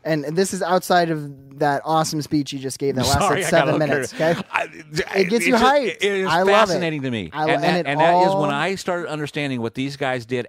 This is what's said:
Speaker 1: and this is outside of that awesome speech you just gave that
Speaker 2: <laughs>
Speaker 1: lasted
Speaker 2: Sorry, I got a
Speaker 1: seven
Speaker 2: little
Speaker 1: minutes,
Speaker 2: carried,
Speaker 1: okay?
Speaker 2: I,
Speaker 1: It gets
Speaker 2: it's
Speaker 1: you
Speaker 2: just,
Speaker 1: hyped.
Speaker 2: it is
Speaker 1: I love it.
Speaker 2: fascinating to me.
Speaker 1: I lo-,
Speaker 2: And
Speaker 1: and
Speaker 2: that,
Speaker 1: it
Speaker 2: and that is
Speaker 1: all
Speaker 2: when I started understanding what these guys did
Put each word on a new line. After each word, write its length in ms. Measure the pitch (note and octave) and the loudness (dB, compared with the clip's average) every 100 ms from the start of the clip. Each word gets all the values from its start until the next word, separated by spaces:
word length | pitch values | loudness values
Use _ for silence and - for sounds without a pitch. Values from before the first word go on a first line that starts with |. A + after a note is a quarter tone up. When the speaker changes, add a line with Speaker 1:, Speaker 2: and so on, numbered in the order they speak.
| D3+ | 0
Speaker 1:
and 180 | D#3 | -2
this 300 | C#3+ E3 F#3+ | 0 -2 -2
is 80 | F#3 | -2
outside 480 | F3 F#3 - F3+ E3+ | 0 0 4 2 2
of 500 | D#3 C#3+ C#3 C#3 C3+ | -2 -6 -14 -18 -2
that 220 | D3 C#3 | 0 0
awesome 380 | D3+ D#3+ D#3 D#3 | 0 0 2 -4
speech 320 | C#3 D3+ C3+ | -2 -2 -2
you 60 | C#3 | -6
just 200 | C3 - | -8 -4
gave 160 | C#3 C3 | -2 0
that 60 | |
Speaker 2:
<laughs> 40 | B2 | 2
Speaker 1:
lasted 140 | C#3 | 2
Speaker 2:
Sorry, 180 | - - | 2 0
I 20 | |
got 60 | - | 2
a 20 | |
Speaker 1:
seven 240 | E3 - - | 2 2 0
Speaker 2:
little 80 | D3 C#3+ | 0 -2
Speaker 1:
minutes, 180 | B2 | -4
Speaker 2:
carried, 240 | - D#3+ E3+ | -2 -2 -2
Speaker 1:
okay? 100 | - | -4
Speaker 2:
I, 140 | - | -6
Speaker 1:
It 680 | E3 D#3+ D#3 D3+ - G3 F#3 | -6 -10 -8 -6 -2 0 0
gets 40 | |
Speaker 2:
it's 120 | A3+ F3 | 2 2
Speaker 1:
you 40 | |
Speaker 2:
just, 120 | A#3 | 4
Speaker 1:
hyped. 240 | B3 D4 A#3 | 4 2 0
Speaker 2:
it 160 | D#3+ | -2
is 240 | G3 G3 F#3+ | -2 0 0
Speaker 1:
I 100 | E3 | 2
love 40 | F#3+ | 4
it. 40 | |
Speaker 2:
fascinating 480 | G#3 G#3+ D#3+ E3 D3+ | 4 4 2 -2 -4
to 100 | C3 | -4
me. 180 | A#2 E2+ | -4 -6
Speaker 1:
I 100 | D3 D#3 | -2 0
lo-, 60 | |
Speaker 2:
And 40 | C#3 | 2
Speaker 1:
and 80 | |
Speaker 2:
that, 160 | - F3+ | 2 0
Speaker 1:
it 60 | C#3+ | 0
Speaker 2:
and 120 | C#3+ | 2
that 220 | E3 F3 | 4 6
is 60 | F#3 | 4
Speaker 1:
all 120 | G3 | 2
Speaker 2:
when 80 | D3 | 0
I 240 | C#3+ E3+ F#3+ | 0 -2 -4
started 340 | - F3 D#3+ | -4 -4 -4
understanding 500 | D3+ D3 D#3 C#3+ B2+ | -6 -6 -4 -4 -4
what 120 | A2+ | -4
these 240 | C3 C3+ C#3 | -4 -6 -4
guys 280 | C3+ B2+ A2+ | -4 -4 -4
did 220 | B2 | -6